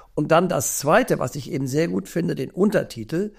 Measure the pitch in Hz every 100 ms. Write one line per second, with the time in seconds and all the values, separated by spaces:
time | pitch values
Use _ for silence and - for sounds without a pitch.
0 | - - 151 160 180 170 - - 139 196
1 | - 160 - 143 113 143 135 143 170 185
2 | 190 175 165 143 135 - 202 190 - -
3 | 107 160 208